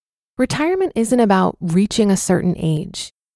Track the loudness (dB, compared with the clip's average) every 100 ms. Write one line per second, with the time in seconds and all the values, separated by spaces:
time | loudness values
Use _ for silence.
0 | _ _ _ -4 -2 0 -2 0 -2 -2
1 | 0 2 4 4 2 -2 -2 0 0 2
2 | 2 2 2 0 0 -2 -2 -2 -4 -12
3 | -14 _ _